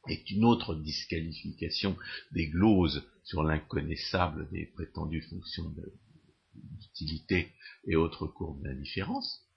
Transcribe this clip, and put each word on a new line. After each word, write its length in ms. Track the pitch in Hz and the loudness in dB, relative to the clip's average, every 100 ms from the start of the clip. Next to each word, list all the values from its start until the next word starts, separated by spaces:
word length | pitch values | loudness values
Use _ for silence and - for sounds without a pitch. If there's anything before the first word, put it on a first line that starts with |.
| - | -6
est 220 | 82 - | -8 -2
une 140 | 98 | 4
autre 300 | 117 117 - | 6 6 2
disqualification 1200 | 78 76 - - 85 82 78 82 - 82 - 98 85 - - - | -4 -4 -6 -4 -4 -4 -6 -10 -6 -6 0 -2 -2 -6 -12 -6
des 160 | 87 82 | -4 0
gloses 560 | 80 107 98 82 73 - _ | 6 8 8 6 2 -6 _
sur 180 | - 80 | -6 0
l'inconnaissable 1040 | 78 78 - - 76 80 - 92 87 78 76 | 2 2 0 -4 -2 -6 -2 2 2 0 -8
des 160 | 85 80 | -8 -8
prétendues 560 | - - - 80 80 | -8 -10 -6 -4 -4
fonctions 460 | - 87 - - 80 | -6 -12 -10 -8 -8
de, 220 | 76 82 - _ - _ _ _ | -8 -12 -16 _ -20 _ _ _
d'utilité 1000 | - - - - - 78 80 - 90 85 _ - - - | -20 -16 -16 -14 -8 -6 -6 0 0 0 _ -20 -12 2
et 100 | 80 | 4
autres 300 | 82 - 78 | 4 0 -8
courbes 360 | - 82 71 | -6 -8 -6
d'indifférence. 800 | 69 67 71 - 98 262 247 - _ | -6 -6 -6 -4 -4 -4 -6 -12 _